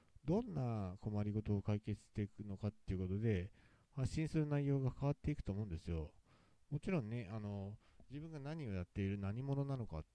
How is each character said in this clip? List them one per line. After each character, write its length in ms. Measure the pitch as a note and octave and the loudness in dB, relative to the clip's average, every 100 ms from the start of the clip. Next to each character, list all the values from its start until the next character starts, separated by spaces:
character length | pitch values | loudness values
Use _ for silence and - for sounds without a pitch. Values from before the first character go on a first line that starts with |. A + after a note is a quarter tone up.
| _ - - | _ -8 0
ど 160 | G3 | 2
ん 120 | B3 | 2
な 420 | D3+ B2 A2 F#2+ F#2+ | -2 0 0 -2 -4
困 240 | A2 G#2 | -2 0
り 80 | G#2 | 2
ご 100 | G#2 | 2
と 140 | G#2 G2+ | 4 4
を 60 | |
解 180 | - G#2 | 4 0
決 220 | - G2+ | 0 -4
し 120 | - | -4
て 100 | - | -2
い 40 | G2+ | -2
く 160 | - | -4
の 140 | G#2 F#2+ | -8 -2
か 100 | G#2 | -2
っ 60 | - - | -2 -2
て 80 | |
い 20 | F#2 | 0
う 20 | |
こ 80 | F#2 | 2
と 100 | G2 | 2
で、 320 | A2+ F#2+ F#2 - - - _ - | 4 2 0 -8 -20 -20 _ -2
発 180 | C3 | -2
信 140 | D#3+ D#3 | 0 2
す 100 | D#3+ | 2
る 80 | D3 | 4
内 220 | C#3+ C#3 | 2 4
容 140 | C#3 | 4
が 100 | C3 - | 2 2
変 100 | C#3+ | 0
わ 60 | |
っ 20 | - | 0
て 160 | - | 0
い 40 | D3 | -2
く 80 | |
と 80 | - | -2
思 100 | G2 | -2
う 20 | G#2+ | -2
ん 40 | |
で 80 | E2+ | -4
す 120 | - | -2
よ。 220 | E2 D2+ - - - - _ - | -2 -2 -10 -20 -20 -20 _ -6
も 100 | D3 | -4
ち 120 | - | 0
ろ 100 | F3+ | 0
ん 80 | G#2 | 0
ね、 200 | A#2+ F#2 | -4 -4
あ 80 | A2 | -4
の、 340 | G#2 G2+ G2 G#2+ - - - | -4 -4 -4 -8 -16 -20 -14
自 100 | C#3 | -12
分 100 | D#3+ | -10
が 80 | D#3 | -8
何 280 | C#3 E3 B2+ | -6 -6 -4
を 60 | |
や 80 | F#2+ | -4
っ 40 | F2 | -2
て 160 | G2 | 0
い 80 | G2 | 0
る、 80 | G2+ | 0
何 240 | G2 A2 | -2 -2
者 220 | C#3 C#3 | 0 0
な 140 | C#3 C3 | 0 -2
の 80 | A2 | -4
か 120 | D#2+ | -6
っ 60 | - | -8